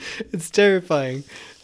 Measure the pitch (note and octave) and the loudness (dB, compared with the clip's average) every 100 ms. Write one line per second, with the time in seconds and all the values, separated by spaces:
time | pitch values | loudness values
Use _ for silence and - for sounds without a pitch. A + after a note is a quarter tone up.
0 | - - - F3+ - - G3+ F#3+ F3+ D3+ | -14 -12 -8 -8 -2 4 4 4 2 0
1 | C3 C3+ - - - - | 0 -6 -10 -18 -20 -20